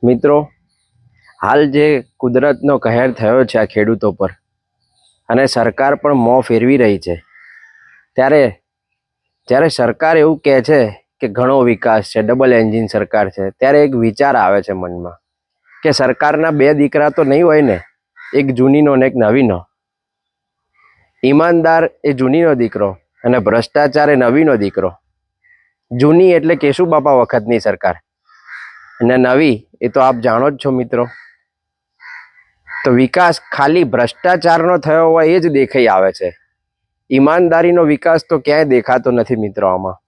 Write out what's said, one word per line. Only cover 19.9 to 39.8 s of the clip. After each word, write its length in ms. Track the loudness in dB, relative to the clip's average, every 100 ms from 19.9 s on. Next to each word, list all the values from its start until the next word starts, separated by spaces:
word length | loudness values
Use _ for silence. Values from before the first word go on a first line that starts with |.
| _ _ _ _ _ _ _ _ _ _ _ _ _
ઈમાનદાર 600 | 0 2 2 2 2 2 0 _
એ 100 | -6
જૂનીનો 380 | -2 -2 0 0
દીકરો 340 | 0 -2 -2 -6 -6 _ _
અને 180 | -2 0
ભ્રષ્ટાચાર 680 | 0 -2 -2 -2 0 0 2
એ 60 | 2
નવીનો 400 | 2 2 0 0
દીકરો. 340 | -2 -4 -6 -8 _ _ _ _ _ _ _ _ _
જૂની 420 | 0 2 4 4
એટલે 220 | 2 0 -2
કેશુબાપા 580 | -2 0 0 0 2
વખતની 460 | 0 2 -2 -2 -2
સરકાર 360 | -2 -4 -4 -6 _ _ _ _ -20 -20 -20 -20 -20 -4
અને 180 | 0 2
નવી 400 | 2 2 2 -2 -6 _
એ 80 | -4
તો 120 | 0
આપ 160 | 0 0
જાણો 280 | 0 0 0
જ 60 | -2
છો 140 | -4
મિત્રો. 320 | -4 -4 -4 -6 -8 -20 _ _ _ _ _ _ _ -20 -20 -20 _ _ _ _
તો 220 | -8 -2
વિકાસ 480 | 0 0 2 0 0 -8
ખાલી 320 | -4 0 0
ભ્રષ્ટાચારનો 920 | 0 0 -2 -2 -2 0 2 0 0 -2
થયો 300 | 0 0 2
હોય 260 | 2 2 2
એ 40 |
જ 100 | 0
દેખાઈ 380 | 0 0 2 2
આવે 220 | 2 0
છે, 160 | -2 -8 -10 _ _ _ _ _ _ _
ઈમાનદારીનો 720 | 0 2 2 2 2 2 2
વિકાસ 400 | 0 0 0 -2
તો 160 | -2 -4
ક્યાંય 300 | 0 0 2
દેખાતો 400 | 0 0 -2 0
નથી 300 | -2 -2 -4
મિત્રો 240 | -6 -2 -2
આમાં. 280 | -2